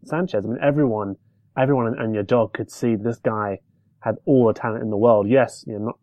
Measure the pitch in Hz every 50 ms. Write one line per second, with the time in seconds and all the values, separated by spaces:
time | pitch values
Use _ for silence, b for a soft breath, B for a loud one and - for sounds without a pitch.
0 | - - 151 165 185 180 - 104 98 107 120 - 143 143 143 151 147 123 110 107
1 | 101 98 98 - _ _ _ _ _ _ - 127 131 135 143 127 117 113 - -
2 | 117 110 110 104 98 - 123 120 110 98 - - 110 - - - 123 120 113 98
3 | 104 120 113 - - 120 110 107 104 101 95 - _ _ _ _ _ _ _ _
4 | - 113 104 - - - 139 127 120 110 104 - - 117 110 120 120 107 107 101
5 | 113 120 113 104 98 101 127 135 120 - - - - 135 110 101 107 120 - _